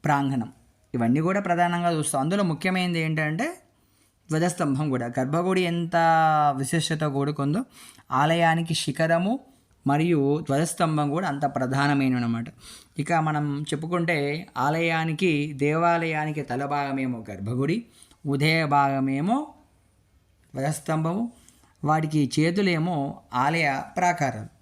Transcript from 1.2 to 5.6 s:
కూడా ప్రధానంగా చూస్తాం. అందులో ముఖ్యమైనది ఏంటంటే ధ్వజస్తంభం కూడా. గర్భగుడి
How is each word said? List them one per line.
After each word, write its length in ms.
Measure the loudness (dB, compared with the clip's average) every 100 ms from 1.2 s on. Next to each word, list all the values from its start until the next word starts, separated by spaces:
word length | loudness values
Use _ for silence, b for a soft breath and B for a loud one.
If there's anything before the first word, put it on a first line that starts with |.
కూడా 200 | 2 -2
ప్రధానంగా 500 | 0 2 2 2 0
చూస్తాం. 300 | 0 -2 -2
అందులో 240 | 0 0
ముఖ్యమైనది 560 | 0 0 -2 -2 -2 -2
ఏంటంటే 560 | -2 -2 -2 -2 -4 -6 _ _ b b b _ _
ధ్వజస్తంభం 600 | 0 0 0 -2 0 0
కూడా. 160 | -2 -2
గర్భగుడి 540 | -2 -2 0 0 0